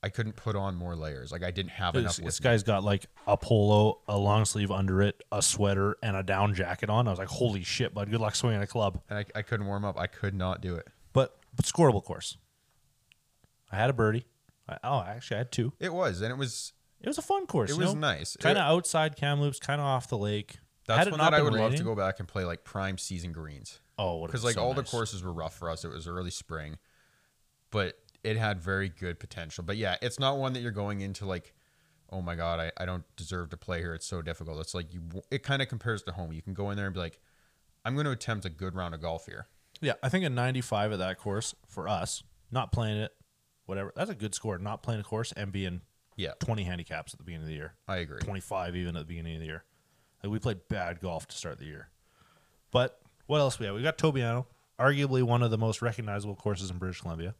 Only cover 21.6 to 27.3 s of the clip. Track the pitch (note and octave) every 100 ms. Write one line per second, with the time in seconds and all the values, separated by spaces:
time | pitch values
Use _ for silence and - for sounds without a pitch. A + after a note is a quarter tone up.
21.6 | A2 C#3 A2+ G#2+ F#2+ F#2 F2+ G#2+ F2+ E2+
22.6 | - G2+ F#2+ F#2 - F#2 F2 E2 D#2 C#2+
23.6 | - - _ - F#2+ E2+ E2 A#2 A#2 A2
24.6 | A#2+ C3 B2 A#2+ A2+ G2 F2+ E2+ D#2+ -
25.6 | E2+ D#2+ E2+ A#1+ D#2+ F2 F2+ - - D#2+
26.6 | D2+ D#2 _ _ _ _ _